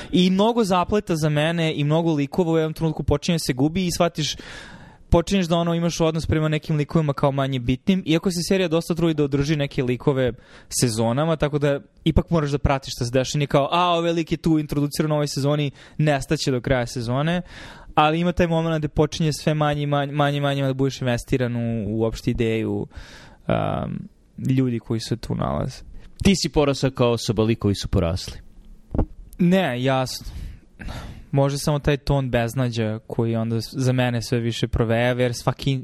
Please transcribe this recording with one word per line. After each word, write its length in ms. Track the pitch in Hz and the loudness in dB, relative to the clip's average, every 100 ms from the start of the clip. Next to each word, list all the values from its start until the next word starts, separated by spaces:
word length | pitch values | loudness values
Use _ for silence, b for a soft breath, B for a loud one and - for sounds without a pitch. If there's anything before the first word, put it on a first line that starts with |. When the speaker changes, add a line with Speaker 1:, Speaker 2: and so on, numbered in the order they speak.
| B | B
Speaker 1:
I 180 | 156 185 | 4 4
mnogo 340 | 185 214 240 | 4 2 2
zapleta 520 | 202 185 175 208 202 165 | 2 2 2 0 0 0
za 140 | 151 | 0
mene 440 | 147 156 170 160 147 | 2 0 0 0 0
i 80 | |
mnogo 300 | 147 160 170 | 2 2 2
likova 380 | 151 139 - 170 | 0 0 0 2
u 60 | 165 | 2
jednom 160 | 156 | 0
trenutku 300 | 156 160 151 | -2 -2 -2
počinje 360 | 147 147 - 165 | 0 0 0 -2
se 140 | - | 0
gubi 320 | 127 147 170 180 | 0 0 0 -2
i 60 | |
shvatiš, 440 | - 170 - 143 - B B B B B B - | 2 0 0 -6 -6 B B B B B B 0
počinješ 380 | 170 170 196 170 | 2 4 0 2
da, 100 | 170 | 0
ono, 160 | 170 | 0
imaš 280 | 170 170 - | 0 0 0
odnos 240 | 165 160 139 | 0 0 0
prema 220 | 156 156 | 0 2
nekim 280 | 156 - 151 | -2 -2 -2
likovima 380 | 147 165 151 | 0 0 0
kao 180 | 139 143 | 2 0
manje 280 | 139 135 131 | 0 -2 -2
bitnim, 440 | 123 127 - 190 165 | 0 0 2 0 2
iako 260 | 160 202 | 0 0
se 120 | 175 160 | -2 0
serija 200 | 196 180 | 2 2
dosta 280 | 160 - 165 | 0 0 0
trudi 180 | 170 | 2
da 100 | 151 | 2
održi 320 | 147 139 143 156 | 0 0 0 0
neke 280 | 139 - | -2 -2
likove 500 | 123 123 - 131 127 117 B B B - | -2 0 0 2 0 -2 B B B 0
sezonama, 540 | 127 110 113 123 160 156 | 0 2 0 2 0 0
tako 240 | 147 143 | 0 0
da 200 | 147 139 - _ | 0 0 -4 _
ipak 260 | 160 156 - | 0 2 4
moraš 220 | 165 143 | 2 2
da 60 | 139 | 0
pratiš 360 | 143 139 - | 2 0 -2
šta 120 | - 120 | -6 -2
se 60 | |
dešava. 280 | 131 127 151 | 0 0 -2
Nije 80 | 143 | 2
kao, 220 | 147 139 | 2 2
"A, 180 | 170 180 | 2 2
ovaj 220 | 170 170 | 2 0
lik 200 | 170 160 | 0 -2
je 60 | 156 | -2
tu 220 | 165 156 | 2 2
introduciran 520 | 151 147 143 - 156 | 0 -2 -2 -2 -2
u 40 | 151 | 0
ovoj 120 | 147 | -2
sezoni, 440 | - 139 147 147 - B B | -2 0 0 -2 -6 B B
nestaće 540 | 156 139 - 156 - | 0 0 0 -2 0
do 100 | 123 | -2
kraja 260 | 127 131 117 | 0 0 -2
sezone", 540 | 127 113 127 151 180 - B B B B - | -6 -4 -2 0 -2 -6 B B B B 2
ali 240 | 151 165 | 4 4
ima 120 | 175 | 0
taj 160 | 175 175 | 2 2
moment 300 | 165 165 160 | 2 0 -2
gde 100 | 156 | -2
počinje 460 | - 151 - 156 | 0 0 2 -2
sve 200 | 139 - | 0 0
manje 280 | 151 147 147 | 0 0 0
i 40 | 147 | 0
manje, 260 | 143 143 | 0 0
manje, 300 | 147 143 143 | 0 0 2
manje 220 | 143 139 | 0 0
da 100 | 135 | 0
budeš 280 | 131 135 - | 0 -2 0
investiran 540 | 127 120 - 139 120 120 | -2 -2 0 0 0 -2
u, 300 | 117 117 98 | -2 -2 -2
u 180 | 110 110 | -2 -2
opštu 240 | 110 - | -2 -4
ideju, 580 | 117 113 113 107 104 - B B B B B - | -2 0 0 -2 -4 -6 B B B B B -2
um, 520 | 55 52 50 - - - _ _ - 113 | -2 0 -4 -4 -8 -12 _ _ -6 0
ljudi 300 | 131 127 117 | 0 0 -2
koji 200 | - 113 | -4 -6
se 180 | - 117 | -4 -6
tu 180 | - 117 | -6 -4
nalaze. 460 | 64 73 - - - - B - | -2 -2 -4 -8 -16 -18 B -2
Speaker 2:
Ti 120 | 196 196 | 2 2
si 140 | 170 | 0
porasao 420 | 156 143 135 135 | 2 2 2 0
kao 200 | - 120 | 2 2
osoba, 320 | 117 - 104 | 2 0 0
likovi 320 | 110 117 101 98 | 2 2 0 -2
su 120 | - | 0
porasli. 520 | - 85 80 - - - - - - - - - - - - | 0 0 -2 -6 -14 -16 -20 -20 -20 -8 -2 -2 -4 -12 0
Speaker 1:
Ne, 440 | 175 190 170 123 | 2 4 2 0
jasno. 440 | 131 131 127 - - B B B - - B B B B B | 0 0 -2 -6 -10 B B B -20 -14 B B B B B
Može 260 | 139 139 139 | 2 2 0
samo 220 | 160 147 | 0 0
taj 180 | 147 143 | 2 0
ton 320 | - 139 131 | 2 0 2
beznađa 720 | 120 117 123 123 113 110 110 - | 0 0 -2 -2 0 -2 -4 -6
koji 280 | - 117 113 | -2 0 0
onda 260 | 113 113 | 0 -2
s-, 120 | 110 | -4
za 180 | 135 127 | -2 0
mene 300 | 127 123 120 | 2 0 -2
sve 180 | 110 123 | -2 -2
više 280 | 117 113 117 | -2 -2 -2
provejava, 540 | - 113 113 123 123 | 0 0 2 2 2
jer 120 | 123 | 0
svaki, 460 | 120 - - 143 135 | 0 -2 -2 0 -2